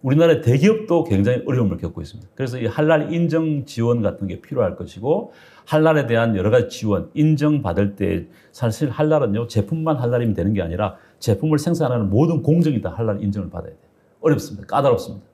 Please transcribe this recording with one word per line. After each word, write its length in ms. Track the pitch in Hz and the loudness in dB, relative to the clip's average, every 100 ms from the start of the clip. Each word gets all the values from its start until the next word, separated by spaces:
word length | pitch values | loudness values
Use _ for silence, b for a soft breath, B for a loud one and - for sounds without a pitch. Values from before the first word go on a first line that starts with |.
우리나라의 380 | 131 143 165 151 | 2 4 4 4
대기업도 640 | - 135 185 220 - 170 | 4 4 4 2 0 0
굉장히 380 | - 98 104 123 120 | 0 0 2 0 -2
어려움을 300 | 131 107 87 | 0 0 -2
겪고 240 | 87 - | -8 -10
있습니다. 300 | - - - | -12 -14 -20
그래서 240 | - 131 120 | -8 -6 -4
이 80 | 110 | -6
할랄 460 | - 156 160 147 | 0 2 2 0
인증 540 | 170 170 160 160 147 127 | -2 0 0 0 -4 -6
지원 340 | - 117 120 | -2 0 2
같은 260 | 101 - 98 | 0 -2 -8
게 140 | 87 | -8
필요할 360 | - 127 101 - | -8 -2 -2 -2
것이고 560 | - - 120 175 - B B B - | -12 -8 -2 -2 -2 B B B -2
할랄에 400 | 156 160 151 123 | 2 4 2 2
대한 300 | 113 117 101 | 2 2 2
여러 140 | 95 | 4
가지 180 | 123 120 | 2 2
지원, 420 | - 110 98 - | -4 -2 -2 -2
인증 500 | - 151 151 151 147 | 0 2 4 2 0
받을 320 | 95 90 101 | 0 0 -2
때 320 | 101 95 87 85 b b | 0 -2 -2 -6 b b
사실 380 | - 120 107 156 | -4 -4 -2 -4
할랄은요, 580 | 113 156 156 123 101 120 | 0 2 2 2 -2 -2
제품만 500 | - - 160 160 147 | -2 -2 -4 -2 -2
할랄이면 380 | 123 120 120 | 0 0 0
되는 200 | 101 90 | 0 0
게 80 | 104 | 0
아니라 340 | 85 90 104 B B B | -2 -2 -4 B B B
제품을 400 | - 165 156 151 | -2 0 2 0
생산하는 500 | 151 170 143 123 101 | 0 0 0 0 0
모든 340 | 110 165 165 | 2 2 2
공정이 380 | 117 165 156 123 | 2 2 2 0
다 100 | 92 87 | -4 -4
할랄 260 | 113 101 | -4 -2
인증을 280 | 104 101 85 | -4 -4 -6
받아야 200 | 87 82 | -10 -14
돼요. 200 | - b b b b | -18 b b b b
어렵습니다. 460 | 165 143 - 101 - | 0 0 -2 -14 -4
까다롭습니다. 640 | 131 139 120 - 104 - | 0 2 0 -2 -14 -18